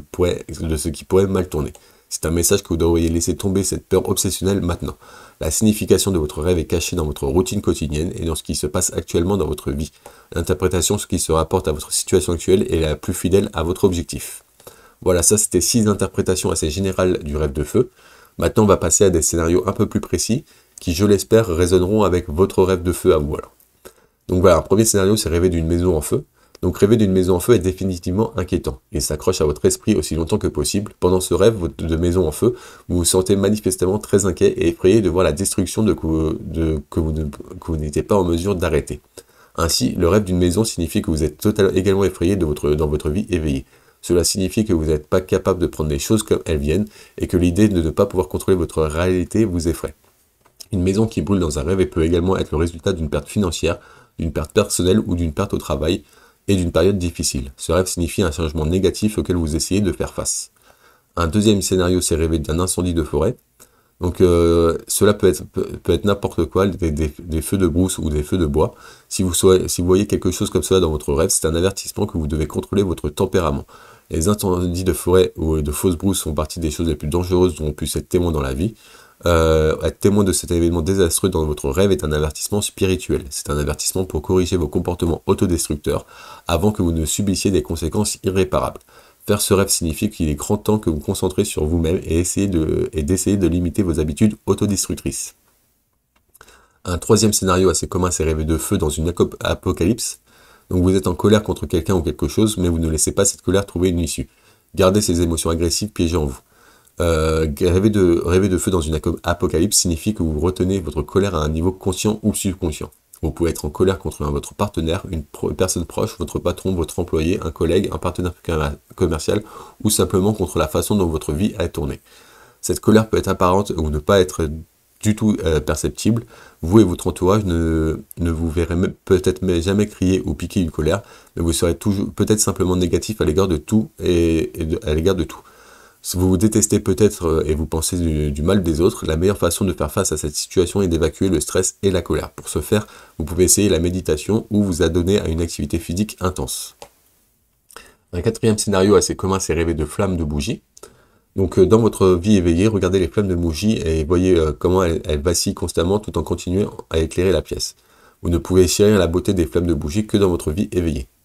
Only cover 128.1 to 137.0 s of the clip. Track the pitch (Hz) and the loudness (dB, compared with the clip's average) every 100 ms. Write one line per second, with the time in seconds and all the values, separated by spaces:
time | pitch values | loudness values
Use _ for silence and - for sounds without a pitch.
128.1 | - 85 80 82 80 80 87 92 - - | -6 -4 -2 -2 -2 -2 0 -2 -4 0
129.1 | 92 92 90 92 85 87 98 104 - 92 | 2 2 -2 0 0 0 0 0 0 0
130.1 | 95 - 78 87 - 85 - 78 98 - | 0 -2 -6 -4 -2 -2 -2 -2 -2 -4
131.1 | - - - 85 82 87 85 107 98 - | -20 -14 -4 -2 0 0 0 0 0 -2
132.1 | - 104 107 - 92 90 90 90 85 - | -2 0 0 0 0 0 2 2 0 -2
133.1 | 110 80 78 98 78 - 107 110 - 87 | -2 0 2 2 0 0 0 0 -4 0
134.1 | 87 82 82 80 - 80 82 - 78 85 | 2 2 2 -2 -4 -4 -4 -2 0 0
135.1 | 92 73 - - - - - - _ - | 0 -2 -8 -20 -20 -20 -20 -20 _ -8
136.1 | 90 92 92 110 110 101 104 - 95 | 0 2 4 2 2 2 0 0 2